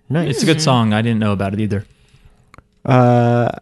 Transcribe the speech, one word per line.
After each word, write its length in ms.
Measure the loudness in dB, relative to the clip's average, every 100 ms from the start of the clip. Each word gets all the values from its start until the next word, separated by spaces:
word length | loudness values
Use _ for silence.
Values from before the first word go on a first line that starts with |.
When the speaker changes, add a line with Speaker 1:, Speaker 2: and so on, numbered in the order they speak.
| -6
Speaker 1:
Nice. 200 | -4 -2 -2
Speaker 2:
It's 80 |
a 20 | 0
good 120 | 0
Speaker 3:
Mm-hmm. 60 |
Speaker 2:
song. 300 | 2 2 2
I 80 | 0
didn't 160 | 0 -2
know 140 | -2
about 200 | -2 -4
it 60 | -4
either. 260 | -4 -4 -8 _ _ _ _ _ _ -20 -20 _ 0
Speaker 1:
Uh, 640 | 2 4 4 2 0 -2 -6